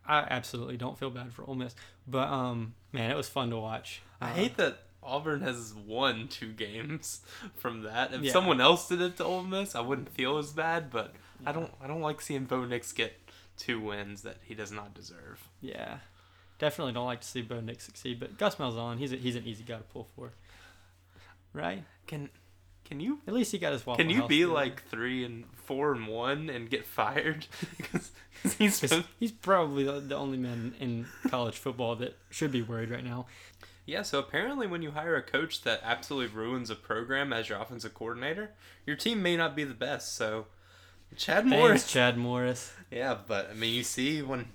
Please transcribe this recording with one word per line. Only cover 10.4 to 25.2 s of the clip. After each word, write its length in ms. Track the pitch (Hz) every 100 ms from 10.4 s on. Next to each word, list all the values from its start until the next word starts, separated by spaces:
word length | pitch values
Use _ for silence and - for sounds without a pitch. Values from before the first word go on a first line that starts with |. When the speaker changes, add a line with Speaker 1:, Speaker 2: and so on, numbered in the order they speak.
| 143
Speaker 2:
bad, 380 | 151 160 165 143
but 240 | 117 101 - - - 135
I 40 |
Speaker 1:
Yeah. 20 |
Speaker 2:
don't, 200 | 156 165 -
I 60 | 135
don't 140 | 160
like 180 | 151 147
seeing 260 | - 139 131
Bo 180 | 131
Nix 260 | 123 123 -
get 260 | - 113 - - - - -
two 220 | - 113
wins 440 | 107 104 101 101
that 160 | 107 -
he 140 | - 107
does 160 | 101
not 200 | 104 104
deserve. 540 | - 85 85 - - - -
Speaker 1:
Yeah. 380 | - - 57 139 - - - - - -
Definitely 360 | 151 147 135
don't 120 | 120 123
like 140 | 120
to 80 | -
see 140 | 127
Bo 180 | 113 120
Nix 240 | 113 120
succeed, 340 | - - - 120
but 180 | 131 -
Gus 180 | 208 -
Malzahn, 420 | 131 113 117 120
he's 140 | 139
a, 40 | 127
he's 200 | 123 120
an 100 | 113
easy 160 | 107
guy 140 | 120 113
to 80 |
pull 240 | - 127 110 -
for. 160 | 123 117 - - - - - - - - - - -
Right? 320 | 147 170 190 151 - -
Speaker 2:
Can, 240 | 151 139 - - - - -
can 160 | - 143
you 200 | 202 285 -
Speaker 1:
At 80 |
least 180 | 233 233
he 60 | 196
got 140 | 165
his 120 | 139 -
Waffle 160 | 120
Speaker 2:
can 60 | 160
you 100 | 214
Speaker 1:
House 80 | 240
Speaker 2:
be, 100 | 147
Speaker 1:
deal. 120 | 175
Speaker 2:
like, 320 | 156 131 127 -
three 360 | 113 120 127